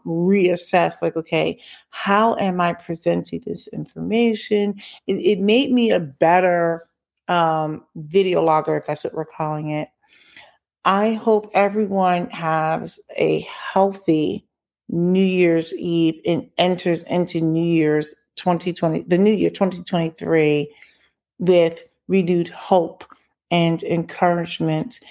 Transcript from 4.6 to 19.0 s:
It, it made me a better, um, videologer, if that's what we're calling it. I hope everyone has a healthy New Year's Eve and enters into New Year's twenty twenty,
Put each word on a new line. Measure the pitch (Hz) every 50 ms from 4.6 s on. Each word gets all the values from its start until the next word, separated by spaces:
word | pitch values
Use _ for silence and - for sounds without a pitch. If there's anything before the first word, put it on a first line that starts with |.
| 202 202 196 202 - - - - _
It, | - 196
it | - - 208 208 180
made | 196 208 220 254 285 285 254
me | 247 233 220
a | 196 180
better, | 165 143 131 - 175 160 175 185 185 180 175 175 170 165 165 165 - _ _ _ _ _ _ _ _ -
um, | 180 175 165 160 160 160 156 156 156 - - _ -
videologer, | 165 156 147 160 196 190 185 175 170 165 165 156 156 151 160 156 151
if | -
that's | - 151 - -
what | 165 -
we're | 156 156
calling | - - - 160 156 151 151 156 151
it. | 151 151 151 - _ _ _ _ _ _ _ _ _ - - - _ _ _ _ _ _ -
I | 185 196 196 208 226 226
hope | 214 - 233 220 208 214 - -
everyone | 196 202 202 202 214 214 190 196 190 185 180 180 175 175 -
has | - 165 165 160 160 156 156 160 160 160 160 165 - - - _ -
a | - - 160 156 156
healthy | 165 - - - - - - 190 196 196 196 196 - - 160 156 151 - - - _ _ _ _ _ _ _ _ _ -
New | - 170 175 180 185 190 196
Year's | 185 185 180 180 170 165 165 165 - -
Eve | - - 175 170 170 165 160 160 - -
and | - 170 - - - - -
enters | 175 180 180 180 - 185 170 165 -
into | - - 180 175 180 - 165
New | 165 160 160 165 170
Year's | 170 170 160 156 151 151 151 151 - - _ _ _ _ -
twenty | - 185 175 165 - 180 170
twenty, | - - 165 156 -